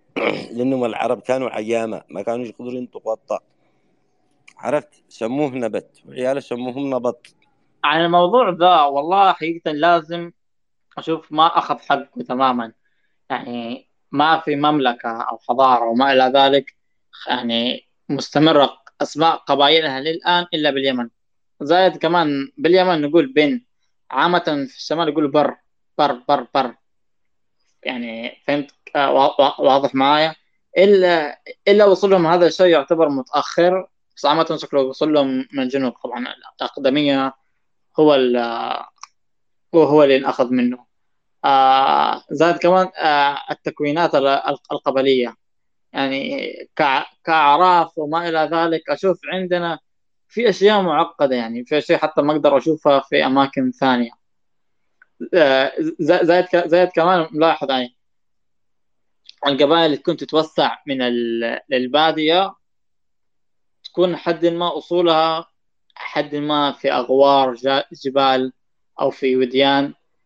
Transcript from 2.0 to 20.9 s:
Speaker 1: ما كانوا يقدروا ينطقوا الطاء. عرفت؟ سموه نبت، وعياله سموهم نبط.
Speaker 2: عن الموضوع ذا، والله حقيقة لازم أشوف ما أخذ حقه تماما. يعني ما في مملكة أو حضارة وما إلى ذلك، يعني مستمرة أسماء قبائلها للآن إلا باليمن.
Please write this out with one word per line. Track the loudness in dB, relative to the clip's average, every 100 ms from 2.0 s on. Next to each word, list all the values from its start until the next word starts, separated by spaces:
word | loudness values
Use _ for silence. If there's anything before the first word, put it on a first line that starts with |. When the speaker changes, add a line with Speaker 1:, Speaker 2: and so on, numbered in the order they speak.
| -14
Speaker 1:
ما | -12
كانوا | -8 -8 -8
يقدروا | -14 -12
ينطقوا | -12 -12 -12 -10
الطاء. | -10 -8 -10 _ _ _ _ _ _ _ _ _ _ _ _
عرفت؟ | -6 -6 -6 _ _
سموه | -10 -8 -4 -4
نبت، | -6 -6 -8 -10 _ -20
وعياله | -8 -6 -6
سموهم | -8 -10 -10 -8 -6 -4
نبط. | -4 -8 _ _ _ _ _ _
Speaker 2:
عن | -2 0 2
الموضوع | 2 4 2 2
ذا، | 2 4 4
والله | 2 0 -2 2 2
حقيقة | 2 -4 -6 -6
لازم | -2 2 2 0 -12 -12 _ _ _ _ _ _ -14
أشوف | -6 -8 -4
ما | 2 2
أخذ | 2 -2 -6
حقه | -2 -2 -4 -14 -8
تماما. | 0 0 0 -6 _ _ _ _ _ -10
يعني | -10 -8 -10 -10 -12 _ _ _
ما | -2 2 0
في | -2 -2
مملكة | 0 0 0 -2 -8 -8
أو | -8 -8 -4
حضارة | 2 4 4 0
وما | 0 2
إلى | 2 2 4
ذلك، | 4 2 -2 _ _ _ _ -16 -8
يعني | -6 -4 -4 -4 -6 _ _ -10
مستمرة | -8 -4 2 4 4 2 -2 -18 -10
أسماء | -8 -2 0 0
قبائلها | -2 2 2 2 0 -6
للآن | -6 -6 -2 -2 -2
إلا | -2 -2
باليمن. | -2 -2